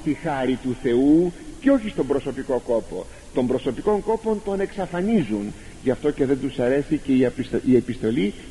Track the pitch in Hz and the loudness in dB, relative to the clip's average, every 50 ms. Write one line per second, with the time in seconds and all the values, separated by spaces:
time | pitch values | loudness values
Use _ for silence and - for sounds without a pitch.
0 | - 156 143 127 - 165 147 135 131 127 131 117 - 131 120 - - 127 120 123 | -2 -4 -2 -2 -2 -2 -2 0 0 0 0 -2 -2 -4 -4 -2 0 2 2 4
1 | 135 143 151 165 180 175 170 - - - - - - 269 277 262 214 208 - - | 6 6 6 6 4 2 -2 -8 -14 -16 -8 0 4 4 4 4 2 -2 -4 -2
2 | 143 131 135 139 120 139 123 135 127 - 131 120 - - 117 113 98 - 90 90 | 0 0 0 -2 -2 -4 -6 -6 -4 -2 -2 -2 0 0 0 0 0 -4 -8 -10
3 | 85 - - - - - - 131 127 120 127 123 - 139 117 117 - 202 208 202 | -10 -12 -14 -18 -14 -6 -2 0 0 2 0 0 0 -2 -4 -2 0 0 0 2
4 | 196 - 220 220 - 220 214 202 202 208 196 196 196 185 - 208 185 165 175 175 | 2 0 -2 -2 0 -2 -2 -2 -2 -4 -2 -2 -2 -4 -4 -6 -6 -4 -2 -2
5 | 180 208 233 214 147 101 107 104 101 104 - - - - - - - 123 123 - | 0 2 4 2 2 2 -2 -4 -4 -6 -8 -12 -16 -18 -14 -6 -2 -2 0 0
6 | - 147 143 - 143 127 139 131 131 139 - - 123 123 135 143 143 - 156 143 | 0 -2 0 0 2 2 2 0 0 -4 -2 0 0 2 2 2 0 0 -2 -2
7 | - - 131 127 127 123 120 - 117 - - 110 - 131 127 120 113 - 113 101 | 0 2 4 4 4 2 2 -2 -6 -2 -2 -2 2 6 6 6 4 2 -4 -4
8 | - 110 117 143 185 208 - - - - | -2 -2 0 0 0 -2 -2 -6 -12 -12